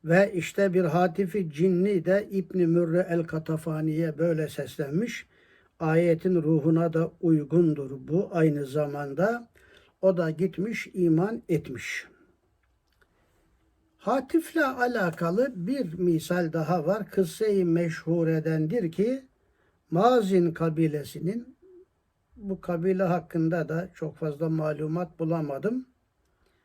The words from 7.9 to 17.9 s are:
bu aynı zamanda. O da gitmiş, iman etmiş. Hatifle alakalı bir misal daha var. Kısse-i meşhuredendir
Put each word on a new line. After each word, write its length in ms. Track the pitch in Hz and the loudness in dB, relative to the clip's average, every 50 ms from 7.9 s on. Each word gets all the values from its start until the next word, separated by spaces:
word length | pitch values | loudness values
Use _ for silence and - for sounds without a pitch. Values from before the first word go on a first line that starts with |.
| 135 131 131 131 | -10 -12 -6 -2
bu 200 | 151 180 208 - | 0 0 0 0
aynı 340 | 196 170 160 160 147 143 143 | 2 4 4 4 2 0 -6
zamanda. 840 | 131 131 151 151 143 143 143 143 139 139 147 185 214 233 240 233 _ _ _ _ _ - - _ _ _ _ | -4 -2 -4 -2 -2 -4 -8 -8 -6 -2 0 0 0 0 -2 -8 _ _ _ _ _ -20 -20 _ _ _ _
O 140 | - 190 190 | 2 2 4
da 140 | 175 175 160 | 4 0 -2
gitmiş, 580 | 156 147 185 190 - - 180 226 220 - - - - | 0 -2 -2 -2 -2 -4 -4 -4 -4 -6 -8 -8 -2
iman 480 | 190 180 165 160 156 180 208 233 233 - - | 0 2 4 4 4 4 0 -2 -6 -4 -2
etmiş. 580 | 175 156 - - 123 107 - - - - - - _ _ _ _ _ _ _ _ _ _ _ _ _ _ _ _ _ _ _ _ _ _ _ _ _ _ _ _ _ _ _ _ _ _ _ _ _ _ | -2 -2 -2 -6 -12 -10 -10 -8 -10 -10 -10 -14 _ _ _ _ _ _ _ _ _ _ _ _ _ _ _ _ _ _ _ _ _ _ _ _ _ _ _ _ _ _ _ _ _ _ _ _ _ _
Hatifle 680 | - 196 247 277 262 - - 330 320 - - 320 302 | -2 0 0 0 -2 0 0 0 0 0 0 0 0
alakalı 840 | 262 262 254 247 247 240 220 190 170 160 - 175 170 180 214 262 277 254 | 0 2 0 -2 0 0 0 -2 -2 -2 -2 -2 0 2 2 0 0 -2
bir 400 | 185 165 196 269 185 - 170 156 175 | -6 -4 -4 -2 -2 -4 -6 -4 -2
misal 540 | 180 175 165 156 - - 175 180 175 160 | 0 2 2 0 0 0 -2 0 0 0
daha 340 | 156 165 156 143 180 175 143 | -2 -2 0 0 0 0 2
var. 240 | 165 196 220 202 - | 0 -2 -2 -4 -4
Kısse-i 540 | - 196 190 160 - - 220 214 202 196 185 | 0 0 0 0 -2 -2 0 0 2 2 2
meşhuredendir 1300 | 170 165 170 170 165 | 2 2 2 2 0